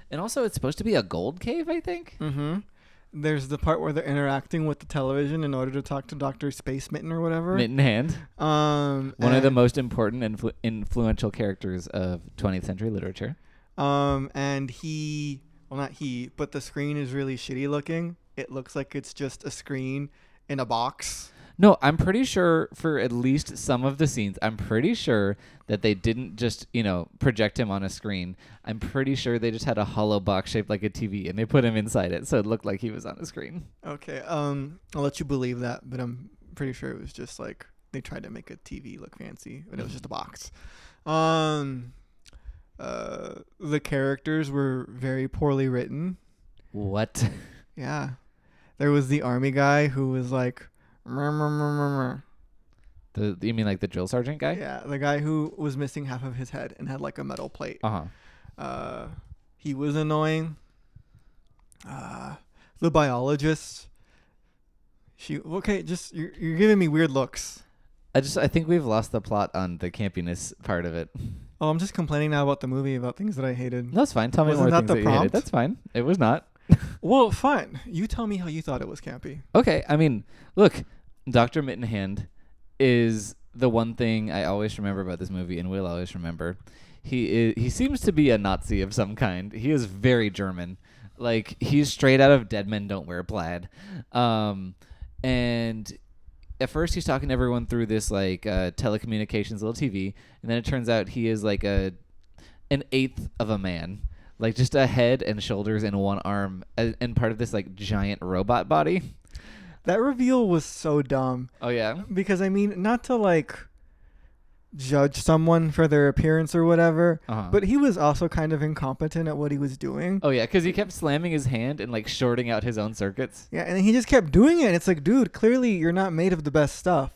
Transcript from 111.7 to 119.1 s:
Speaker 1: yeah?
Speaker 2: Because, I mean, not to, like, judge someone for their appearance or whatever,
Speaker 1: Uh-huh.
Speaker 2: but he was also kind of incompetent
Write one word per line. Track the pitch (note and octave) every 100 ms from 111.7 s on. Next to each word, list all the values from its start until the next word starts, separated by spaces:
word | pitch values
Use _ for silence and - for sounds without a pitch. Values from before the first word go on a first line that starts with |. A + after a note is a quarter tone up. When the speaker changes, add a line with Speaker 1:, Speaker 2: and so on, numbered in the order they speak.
Speaker 1:
yeah? | A#2+ A2 D3 G3+
Speaker 2:
Because, | F#3+ G3 F#3
I | F#3+
mean, | G3 G3+ F#3
not | G3+ A#3+
to, | - B3
like, | G3+ E3+ - - - - - _ - - - _ _ _ _ D3
judge | C3 C#3+ C#3+ -
someone | - D#3+ D#3+ E3 D#3+
for | D3 D#3+
their | D3 C#3+
appearance | - D#3+ D#3+ D#3
or | E3+
whatever, | E3 E3+ E3+ D#3+ E3+ D#3+ -
Speaker 1:
Uh-huh. | A2 F#2
Speaker 2:
but | G3+
he | G3 C#4
was | C#4+ F#3
also | D3 C#3 E3+
kind | F3+ D#3
of | D#3
incompetent | D3+ D3+ C3+ C3 D#3